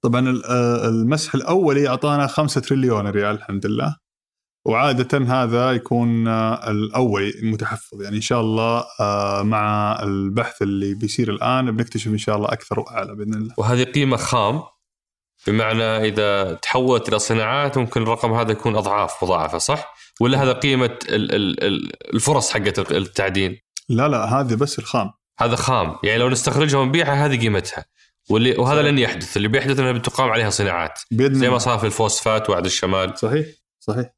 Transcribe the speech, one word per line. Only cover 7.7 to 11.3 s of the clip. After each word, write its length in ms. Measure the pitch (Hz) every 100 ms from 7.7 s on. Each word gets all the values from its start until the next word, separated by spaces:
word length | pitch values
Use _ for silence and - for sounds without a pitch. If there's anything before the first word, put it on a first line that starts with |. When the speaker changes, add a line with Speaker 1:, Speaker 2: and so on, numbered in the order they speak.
| 107 - 101
Speaker 1:
يعني 140 | 101 104
إن 60 |
شاء 200 | 110 123
الله، 420 | 110 110 113 117 - -
آه، 440 | 104 101 101 101
مع 560 | 104 107 107 104 104 107
البحث 580 | 98 98 98 104 113 -
اللي 320 | 101 98 98
بيصير 380 | 101 107 - 113